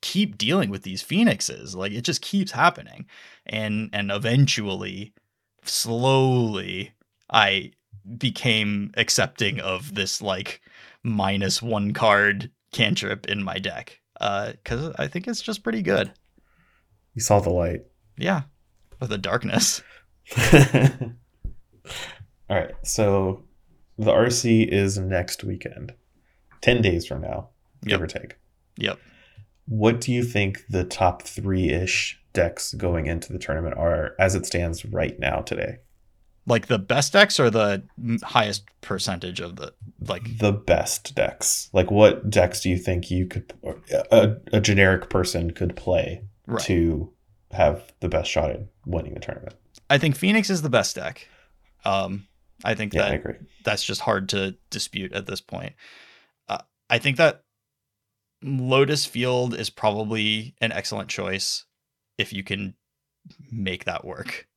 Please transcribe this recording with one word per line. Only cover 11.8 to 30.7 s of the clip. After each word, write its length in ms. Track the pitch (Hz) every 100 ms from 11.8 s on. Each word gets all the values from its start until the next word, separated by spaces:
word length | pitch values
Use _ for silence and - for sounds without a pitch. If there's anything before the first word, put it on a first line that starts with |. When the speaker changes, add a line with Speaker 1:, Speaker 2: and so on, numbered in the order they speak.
| 101
Speaker 1:
card 560 | 104 113 101 101 98 110 _ _
cantrip 540 | - 110 - 101 101 -
in 160 | 104
my 160 | 95 92
deck, 420 | 95 82 - - _ -
uh, 340 | 104 101 107 - -
'cause 280 | 117 156 -
I 100 | -
think 200 | 175 190
it's 140 | 233
just 220 | - 208
pretty 180 | - 220
good. 280 | 175 196 190 - _ _ _ _ _ _ _ _ _
Speaker 2:
You 80 | 117
saw 180 | - 104
the 120 | 87
light. 340 | 90 85 82 - _ _ -
Speaker 1:
Yeah, 240 | 175 180 139 _ _ _ _ -
with 120 | 123
the 60 | 104
darkness. 640 | 92 113 101 92 - - - - _ _ - -
Speaker 2:
<laughs> 160 | 110 151 135 131 135 - 120 - _ _ - - _ _ - - - - - _ -
All 80 | 98
right, 160 | - -
so 600 | - - 104 98 95 95 - _ _ _ _ -
the 140 | 107
R 180 | - 120
C 340 | 120 123 113
is 340 | 110 98 98 101
next 460 | 95 92 90 -
weekend, 500 | 101 98 - - - - _ _ _ _ _ _
ten 200 | - 120
days 240 | 104 85 -
from 160 | 67
now, 280 | 76 - - _ _ _
give 80 | - 101
Speaker 1:
Yep. 20 |
Speaker 2:
or 60 | -
take. 300 | - - - _ _ _ -
Speaker 1:
Yep. 220 | 104 - _ _ _ - - _ -
Speaker 2:
What 340 | 110 107 117
do 100 | -
you 120 | 123
think 420 | 120 104 98 98
the 140 | -